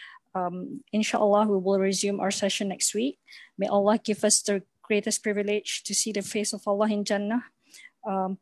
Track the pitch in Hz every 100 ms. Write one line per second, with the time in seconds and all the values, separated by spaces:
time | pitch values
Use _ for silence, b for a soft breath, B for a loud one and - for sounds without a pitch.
0 | B B _ 185 180 180 - - - 214
1 | 214 - 214 208 214 196 185 196 190 190
2 | 202 202 190 - 196 - 202 185 - 208
3 | 262 - B B B - 196 202 202 220
4 | - 202 214 - - 196 - _ - 208
5 | 214 - 220 202 202 208 - - - 202
6 | 220 202 190 214 208 202 - 202 214 208
7 | 202 202 202 240 - _ B B B _
8 | 214 190 190 190